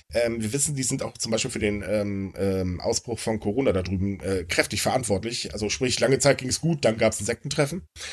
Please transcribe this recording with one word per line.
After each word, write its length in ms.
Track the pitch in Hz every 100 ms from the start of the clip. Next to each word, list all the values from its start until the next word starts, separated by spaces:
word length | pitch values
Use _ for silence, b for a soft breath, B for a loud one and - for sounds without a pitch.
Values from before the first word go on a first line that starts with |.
| -
Ähm, 300 | 113 120 117
wir 80 | 107
wissen, 240 | 139 151 143
die 80 |
sind 180 | 123 135
auch 160 | 113 -
zum 140 | 117
Beispiel 180 | 110 -
für 100 | 113
den, 220 | 107 104
ähm, 540 | 87 107 101 98 95 -
ähm, 440 | 98 95 90 90
Ausbruch 380 | 104 117 - 113
von 200 | - 110
Corona 320 | 107 110 135
da 120 | 92
drüben, 360 | 92 95 98 98
äh, 240 | 95 95
kräftig 380 | 85 - - 101
verantwortlich. 720 | 117 127 123 98 113 120 -
Also 160 | 95 104
sprich, 300 | - 127 -
lange 200 | 117 131
Zeit 200 | 143 131
ging's 200 | 127 -
gut, 240 | 160 156
dann 140 | 117 113
gab's 240 | 110 -
ein 40 | 104
Sektentreffen, 640 | 117 143 - 143 101 - - B